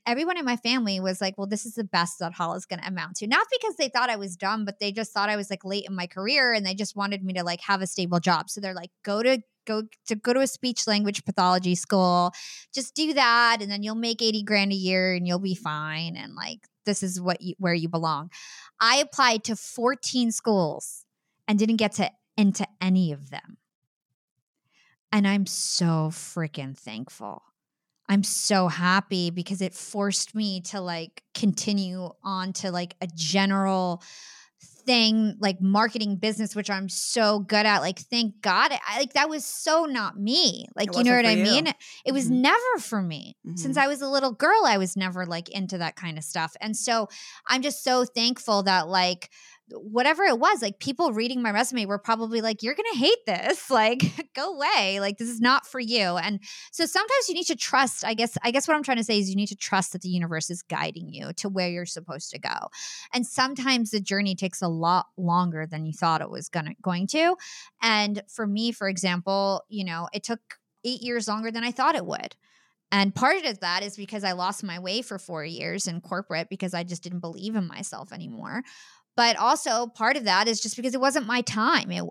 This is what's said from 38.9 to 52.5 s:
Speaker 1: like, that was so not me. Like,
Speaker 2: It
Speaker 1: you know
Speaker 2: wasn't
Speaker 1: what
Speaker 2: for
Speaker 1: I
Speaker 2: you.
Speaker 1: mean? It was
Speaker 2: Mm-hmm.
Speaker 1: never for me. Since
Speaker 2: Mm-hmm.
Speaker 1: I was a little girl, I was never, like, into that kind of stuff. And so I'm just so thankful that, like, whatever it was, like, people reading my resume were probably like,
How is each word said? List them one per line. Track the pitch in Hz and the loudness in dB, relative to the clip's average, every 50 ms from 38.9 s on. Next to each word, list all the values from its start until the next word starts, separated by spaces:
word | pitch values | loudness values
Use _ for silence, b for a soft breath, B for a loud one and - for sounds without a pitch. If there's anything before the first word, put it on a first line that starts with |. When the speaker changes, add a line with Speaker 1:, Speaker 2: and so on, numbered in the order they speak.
| 208 247 | -2 -2
Speaker 1:
like, | 285 247 - | -2 0 2
that | 285 285 311 | 0 2 2
was | 311 302 - | 0 -4 -6
so | - - - - 320 311 320 330 | -6 -8 -4 0 2 4 4 2
not | 302 262 240 208 - - 196 | 2 0 -2 -2 -4 -4 -2
me. | 202 214 262 349 359 254 - - 60 - - | -2 2 2 4 4 4 2 0 -10 -10 -4
Like, | - 202 208 | -4 -2 -2
Speaker 2:
It | - | 2
Speaker 1:
you | 240 240 | 2 4
know | 247 | 6
Speaker 2:
wasn't | 247 247 233 | 6 6 6
Speaker 1:
what | 226 | 6
Speaker 2:
for | 214 214 | 6 6
Speaker 1:
I | |
Speaker 2:
you. | 214 | 4
Speaker 1:
mean? | 214 233 277 320 320 - B B B B B B | 4 4 4 2 2 -2 B B B B B B
It | 262 | 0
was | 262 277 254 | 0 0 2
Speaker 2:
Mm-hmm. | 233 254 247 | 2 2 4
Speaker 1:
never | 254 285 370 466 480 508 494 339 | 6 6 4 4 4 2 0 0
for | - - 233 208 | -2 -4 -4 -2
me. | 185 170 156 143 - - - _ - - 165 | -2 -2 -4 -8 -12 -14 -20 _ -12 -10 -8
Since | 180 165 269 262 294 | -6 -4 -2 2 2
Speaker 2:
Mm-hmm. | 269 | 2
Speaker 1:
I | 277 | 2
was | 294 262 | 0 -2
a | 285 269 | -2 0
little | 277 277 269 262 | 0 2 2 0
girl, | 220 - 285 320 415 453 403 | 0 2 4 6 6 6 6
I | 269 214 | 6 4
was | 196 190 180 - | 4 2 0 0
never, | 196 185 185 180 185 185 | -2 -2 -2 -2 -4 -6
like, | 170 175 170 175 - | -6 -6 -8 -8 -8
into | - 196 190 175 190 175 | -6 -6 -6 -4 -4 -4
that | 170 160 - | -4 -4 -6
kind | - 185 170 156 156 | -6 -8 -8 -8 -8
of | 156 | -8
stuff. | - - 170 160 160 - - | -6 -4 -4 -4 -6 -6 -8
And | - 220 214 | -6 -6 -4
so | - - - 233 226 214 B B B B B B B B | -4 0 0 0 0 0 B B B B B B B B
I'm | - 240 262 | 0 0 0
just | 254 294 269 - | 0 -2 -4 -2
so | - 262 254 254 247 | 0 2 2 2 2
thankful | 240 - 233 226 240 254 - - - 208 202 190 | 0 -2 0 0 0 0 -2 0 0 2 2 4
that, | 196 185 185 160 165 | 4 2 2 2 2
like, | 190 185 180 180 180 175 - - B B B B B B B - | 2 2 2 2 0 -4 -8 -18 B B B B B B B -16
whatever | - - - 214 214 240 254 285 320 311 403 | -16 -14 -10 -4 0 2 4 4 4 4 4
it | 370 254 233 | 4 4 4
was, | 277 370 415 247 | 4 4 4 2
like, | 233 202 202 - | 0 -4 -4 -4
people | - 269 262 - 349 302 220 | -6 -4 -2 0 0 2 2
reading | 214 226 247 262 247 | 0 0 0 0 -2
my | 240 220 | -2 0
resume | 202 208 254 - 254 247 208 | 2 0 0 0 0 -2 -2
were | 190 202 202 | -2 -2 -2
probably | - - 226 220 226 220 233 226 | 0 0 0 0 0 -2 -2 0
like, | 214 226 | 0 0